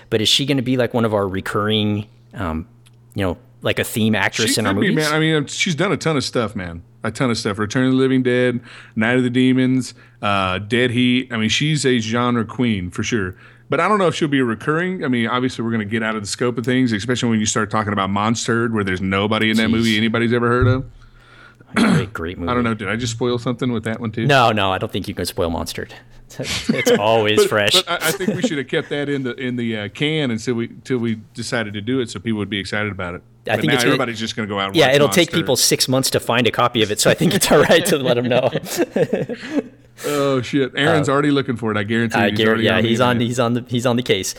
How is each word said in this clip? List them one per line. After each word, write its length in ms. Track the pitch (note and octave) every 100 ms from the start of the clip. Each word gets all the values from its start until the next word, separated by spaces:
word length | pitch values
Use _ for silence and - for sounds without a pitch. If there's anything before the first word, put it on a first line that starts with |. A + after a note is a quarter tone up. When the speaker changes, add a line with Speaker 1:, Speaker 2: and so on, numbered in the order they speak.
| -
Speaker 1:
but 100 | A2
is 80 | G#2+
she 160 | -
gonna 180 | C#3 C#3
be, 140 | B2 C3
like, 180 | A#2
one 100 | B2
of 100 | A2+
our 140 | G#2 G2
recurring, 800 | F#2+ - G#2+ G#2 G#2+ G#2 G#2 G#2+ - -
um, 320 | - F2+ D#2+ - - - - -
you 80 | -
know, 160 | F#2+ E2 - -
like, 180 | A#2 G2+
a 60 |
theme 320 | - - A2 G#2+
actress 380 | G2+ - B2
Speaker 2:
She 60 | C#4+
Speaker 1:
in 60 | -
our 60 |
Speaker 2:
could 60 | G2
be, 80 | G3
Speaker 1:
movies? 140 | D#3 D3+
Speaker 2:
man. 40 |
I 60 | D#3
mean, 260 | D#3+ D#3+ C#3
she's 300 | - - C#3+
done 160 | F#3+
a 40 | D3
ton 200 | D#3+ D3
of 80 |
stuff, 320 | B2 C3 A2 G#2+
man. 260 | F2 F2 - -
A 60 | A2
ton 200 | A2 C3
of 40 | A2
stuff. 200 | A#2 G2+
Return 280 | G#2+ C3 B2+
of 60 |
the 60 | C3
Living 240 | C3 C3
Dead, 380 | B2 B2 B2 A#2+ - - -
Night 220 | - A2 B2+
of 80 |
the 60 | B2
Demons, 640 | B2 B2+ B2+ B2+ C3 A#2+ - - -
uh, 380 | G#2 G2+ F#2+ F#2
Dead 320 | G#2 A#2 B2
Heat. 400 | A#2 B2 B2 B2
I 40 | A#2
mean, 120 | A2
she's 360 | - D3+ D3+
a 140 | C3+ B2+
genre 460 | A2 A#2+ B2 A#2+
queen 460 | G#2+ - B2 G#2 F2+
for 120 | -
sure. 320 | G#2+ A2+ F#2 - - - -
But 120 | D3+
I 80 | F3
don't 100 | G#3
know 80 | F3+
if 80 |
she'll 140 | - D#3
be 100 | C#3
a 60 |
recurring. 600 | B2 A2 - D#3 F#3 F#3
I 40 | D3
mean, 180 | B2 A2+
obviously, 380 | B2 B2+ -
we're 80 | A2+
gonna 120 | A2+
get 200 | G2+ A2+
out 100 | A2
of 80 | A2
the 60 | G2+
scope 300 | - B2 A#2+
of 60 |
things, 280 | A#2 B2+ B2+
especially 360 | A2 A2+ B2 A#2+
when 100 | A2
you 60 | G#2+
start 240 | - G#2
talking 200 | A2 G#2
about 160 | G2+ F#2+
Monster, 580 | G2+ G#2+ A#2 - A2+ A#2
where 160 | A2
there's 160 | G2 F#2
nobody 500 | F#2+ G2 G#2 G#2+ A2
in 60 | A2
that 100 | A2
Speaker 1:
Jeez. 40 |
Speaker 2:
movie 240 | A2+ A2+ G#2+
anybody's 360 | A2+ A#2 A#2
ever 140 | A#2+ A#2+
heard 220 | B2 A#2+
of. 160 | C3 C3+ - - - - - - - -
Speaker 1:
Great, 380 | - A3+ D#3+ G2+
great 260 | - E2 F#2
movie. 100 | E2+
Speaker 2:
<clears throat> 20 |
I 40 |
don't 80 | B2
know. 100 | A#2
Did 140 | A2 G2
I 60 |
just 200 | A2 B2
spoil 220 | A#2 B2 B2
something 340 | C3 A#2+ C3
with 100 | A#2
that 160 | A2 A2
one, 140 | A#2
too? 120 | G#2 A#2+
Speaker 1:
No, 260 | C#3 A#2
no, 180 | G#2+ G2
I 60 | F#2
don't 140 | G#2+
think 160 | G#2+ F#2
you 60 |
can 120 | F#2 F2+
spoil 240 | - E2+
Monster. 380 | E2 E2+ - F2+ - - - - -
It's, 320 | B2+ - -
it's 200 | C3+ A#3+
always 440 | E3 G#2 A2+ G#2+ G#2+
Speaker 2:
<laughs> 60 |
But, 60 | G3+
Speaker 1:
fresh. 240 | G#2+ G2+ F#3
Speaker 2:
but 80 | F3+
I, 60 | F3
I 140 | D#3
think 220 | - F#3+ F#3
we 60 |
should 160 | A3 D3+
have 100 | B2+
kept 220 | D#3+ C3+
that 180 | D3 C#3+
in 160 | C#3+
the, 100 | B2+
in 220 | A#2 B2+ B2
the, 200 | A#2 A2
uh, 120 | G#2
can 420 | - D3+ D#3 C3+
until 240 | A2 A#2+
we, 140 | A#2 A#2 -
till 140 | - B2+
we 180 | A#2 A2 G#2+
decided 400 | - A2+ B2 G#2+
to 60 | G#2
do 180 | G#2 C3
it, 100 | A#2
so 100 | G#2
people 180 | A2+ G#2+
would 120 | G2
be 100 | G2+
excited 320 | G2 G#2+ G#2+
about 240 | G2 F2 F2
it. 60 | - -
Speaker 1:
I 120 | - A2
Speaker 2:
But 0 |
Speaker 1:
think 100 | -
Speaker 2:
now 40 |
Speaker 1:
it's 80 | C3+
gonna 120 | A#2+
Speaker 2:
everybody's 260 | C3 B2 A2
just 160 | A2+ -
gonna 100 | G#2+
go 140 | G2+
out 80 | G2
and 80 | G2
Speaker 1:
Yeah, 100 | C3+
Speaker 2:
watch 80 |
Speaker 1:
it'll 140 | C#3 D3
take 220 | - E3
Speaker 2:
Monster. 60 | F3
Speaker 1:
people 180 | C3+ B2
six 320 | - - -
months 220 | C3 C3
to 100 | B2+
find 260 | - A#2+ A2
a 60 |
copy 280 | - A#2+ A#2
of 100 | G#2
it, 80 | G2+
so 100 | -
I 40 |
think 200 | A#2 F3+
it's 160 | G3 -
all 100 | E3
right 200 | - E3+ F3
to 120 | D#3+
let 180 | B2+ A#2+
'em 120 | B2
know. 220 | A#2+ B2
<laughs> 1120 | C3+ - - E4 G#3 D#3 G3+ D3+ A#3 B3 D4+ - - - -
Speaker 2:
Oh, 380 | - D3 C#3 C3+
shit. 300 | A#2+ C#3+ B2+
Aaron's 340 | C#3+ C#3+ D#3+ C#3
Speaker 1:
Uh, 40 |
Speaker 2:
already 180 | C#3 D3
looking 260 | C#3 C3 A2+
for 140 | A2+
it. 60 | G#2
I 80 |
guarantee 340 | G#2 A2+ A#2 A2+
Speaker 1:
I 120 | G2+
Speaker 2:
he's 80 | G#2
Speaker 1:
guar-, 80 | A2
Speaker 2:
already 160 | A2+
Speaker 1:
yeah, 120 | G#2+ F#2+
Speaker 2:
on 40 |
the 60 | A2+
Speaker 1:
he's 120 | A#2
on, 100 | B2
Speaker 2:
internet. 140 | A#2+ A#2
Speaker 1:
he's 100 | B2
on 160 | A#2
the, 100 | A#2+ A#2
he's 180 | B2 B2
on 100 | A#2+
the 60 |
case. 320 | B2 G#2 F#2